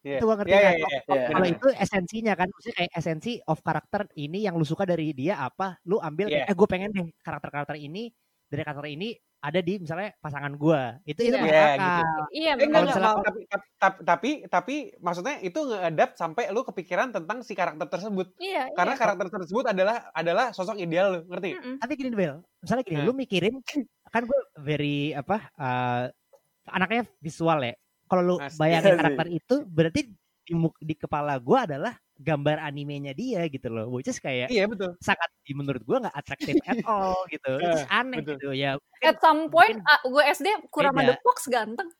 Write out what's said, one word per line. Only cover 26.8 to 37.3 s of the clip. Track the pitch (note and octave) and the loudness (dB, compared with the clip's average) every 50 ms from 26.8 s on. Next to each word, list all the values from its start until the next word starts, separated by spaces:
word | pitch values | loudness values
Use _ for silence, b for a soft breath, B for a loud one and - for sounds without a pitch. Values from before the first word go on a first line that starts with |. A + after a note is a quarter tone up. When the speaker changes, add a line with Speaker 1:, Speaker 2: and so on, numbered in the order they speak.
| F#3 F3+ A3 A#3+ A#3 - _ _ | 0 0 0 -2 -2 -4 _ _
Speaker 2:
visual | - D#3+ - - E3 E3 E3 D3+ C3 | -12 -12 -6 0 2 2 4 4 2
ya. | A#2 A#2 _ _ _ _ _ _ _ | -2 -4 _ _ _ _ _ _ _
Kalau | F#3 F#3 F3 | 2 4 4
lu | F3+ F3+ E3+ C#3+ | 4 2 2 -2
Speaker 1:
Mas. | C#3 D3+ D3+ | -8 -4 2
Speaker 2:
bayangin | D#3 D#3+ E3+ E3 D#3+ | 2 4 4 6 8
Speaker 3:
Iya | G3 | 6
sih. | F#3 E3 | 6 8
Speaker 2:
karakter | D#3+ D#3+ C#3+ C3+ D#3+ E3+ | 6 2 2 2 -2 -2
itu, | F3 D#3 _ _ B3 C#4+ D4+ | -2 -6 _ _ 0 0 0
berarti | G3+ E3 D#3 E3 E3 E3 C#4+ D#4 A#3+ G3 _ _ _ _ _ _ | -4 2 2 2 4 4 -2 -4 -4 -8 _ _ _ _ _ _
di | - E3+ | -4 -2
muk-, | E3 E3 D#3+ - _ - | 0 0 0 -2 _ -8
di | D#3 D#3 _ | -8 -8 _
kepala | - - - D3+ D3 D3 C#3+ C3 | -6 -4 -4 -2 -2 -2 -2 -2
gue | A#2+ B2+ A3 C4 | 2 4 4 4
adalah | B3 F#3 C#3+ C3+ E3 A#3 A3+ - _ _ _ | 4 0 -4 -4 -6 -6 -8 -8 _ _ _
gambar | _ C#3 C#3+ D#3+ C#3+ C#3+ D3+ D3+ D#3 | _ -2 -2 -2 0 2 0 0 0
animenya | D#3 D3+ C#3 D3 C#3+ C#3+ D3 C#3+ C#3+ C#3+ C3+ | -4 -6 -8 -8 -8 -8 -8 -8 -8 -8 -8
dia | C#3 A3+ C4 A#3+ F3+ E3+ | -8 -6 -4 -2 -2 -2
gitu | E3 C3+ C3+ - B2 | -2 -4 -6 -8 -6
loh. | A2+ A2+ A2 | -6 -4 -6
Which | A#2 B2+ B2 C3+ - | -4 -6 -6 -4 -6
is | B3+ - | -8 -6
kayak | _ D#3 C3+ B2 B2 C3 | _ -4 -2 -2 -2 0
Speaker 1:
Iya, | B3+ G#3+ F#3+ | 2 2 2
betul. | G#3 A#3 F#3 G3+ F3+ F3 _ | 0 -2 -4 -6 -8 -8 _
Speaker 2:
sangat, | - - G3 - E3+ - _ _ | -2 -2 0 0 -2 -6 _ _
di, | _ - C#3 | _ -10 -6
menurut | C#3 C#3+ C#3 C3+ B2 | -6 -4 -4 -4 -4
gue | G#2 A#2+ F3+ | -2 -2 -2
nggak | C4 A#3+ F#3 - C#3+ | 0 -2 -4 -8 -8
atraktif | - - C#3 - D#4 B3 D3 E4 | -8 -8 -8 -8 -4 0 0 0
at | - - G3 A#3 G3 | 2 2 -4 -2 0
Speaker 1:
<laughs> | - | -2
Speaker 2:
all | A3 G3+ F#3+ F#3+ F#3 F#3 F#3+ F3 | 0 0 0 0 0 -2 -4 -6